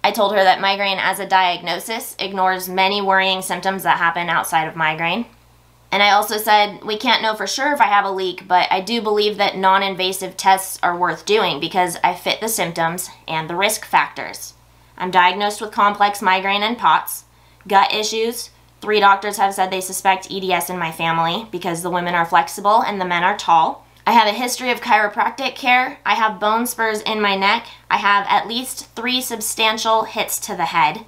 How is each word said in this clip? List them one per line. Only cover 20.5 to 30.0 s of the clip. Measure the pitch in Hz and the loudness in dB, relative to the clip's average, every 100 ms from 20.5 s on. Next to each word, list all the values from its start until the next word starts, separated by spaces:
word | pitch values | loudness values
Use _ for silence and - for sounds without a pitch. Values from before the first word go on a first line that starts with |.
S | 175 175 | -2 -2
in | 180 | -6
my | 165 | -6
family | 165 165 165 165 175 - | -4 -2 0 0 -2 -8
because | 180 185 165 | -8 -6 -4
the | 180 | -4
women | 175 175 | -2 0
are | 175 | 0
flexible | 170 175 165 - 202 220 | 2 2 0 -2 2 4
and | 254 202 | 2 -4
the | |
men | 180 175 | -2 0
are | 180 208 | 0 0
tall. | - 165 160 - _ _ - | 4 4 4 -2 _ _ 2
I | |
have | 175 214 | 4 4
a | |
history | 220 247 - 254 | 0 -6 -4 -4
of | 240 | -4
chiropractic | 233 214 214 226 220 - 254 - | 2 2 2 0 -2 -2 -8 -4
care. | 262 247 262 - - | 2 2 2 -4 -2
I | |
have | 214 220 190 | 0 0 0
bone | 208 226 | 0 2
spurs | 240 - 226 208 | 0 -2 -2 -2
in | - 214 | -4 0
my | 202 | 0
neck. | 196 196 233 - - _ | 2 2 2 -2 -20 _
I | 202 | 0
have | 202 202 - | 2 2 2
at | 202 180 | 0 0
least | 233 254 - - | -6 -6 -12 -12
three | - 233 254 | -8 -4 -4
substantial | 254 226 214 - 220 226 226 220 | -4 -6 -6 -2 -2 0 0 0